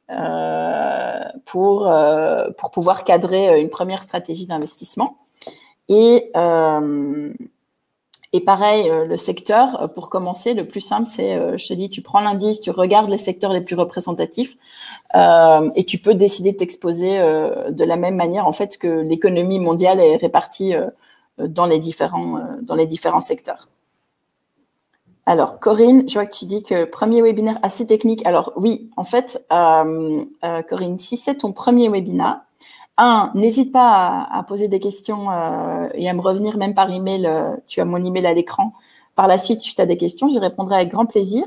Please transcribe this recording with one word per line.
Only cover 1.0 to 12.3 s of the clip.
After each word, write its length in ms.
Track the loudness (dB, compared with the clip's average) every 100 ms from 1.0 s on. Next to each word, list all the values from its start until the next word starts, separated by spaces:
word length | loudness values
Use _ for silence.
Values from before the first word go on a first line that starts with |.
| -6 -8 -12 -16 -8
pour, 440 | 0 2 2 4
euh, 600 | 4 4 2 0 0 -4 -8
pour 120 | -8
pouvoir 340 | -2 0 0
cadrer, 440 | 2 2 2 2 4
euh, 120 | 4
une 100 | 2
première 320 | -4 -6 -8
stratégie 440 | -8 -8 -8 -10 -8
d'investissement. 680 | -8 -8 -10 -8 -6 -6 -8 _ _ -20 -20 _ _ 2
Et, 420 | 6 8 6 4 0
euh, 960 | 2 2 2 0 -2 -2 -4 -6 -8 -12 -18 _ _ _ _ _ _ -18 _
et 60 | -2
pareil, 500 | 2 2 2 2 2
euh, 160 | 0 -2
le 100 | -4
secteur, 680 | -4 -4 0 2 2 0
euh, 40 | -8
pour 220 | -10 -8
commencer, 420 | -6 -6 -6 -4
le 140 | -4 -6
plus 140 | -10
simple, 280 | -6 -4 -4
c'est, 260 | -4 -4
euh, 220 | -2 -4 -6
je 100 | -6
te 40 |
dis, 160 | -8 -8
tu 140 | -10
prends 180 | -2 0
l'indice, 400 | 0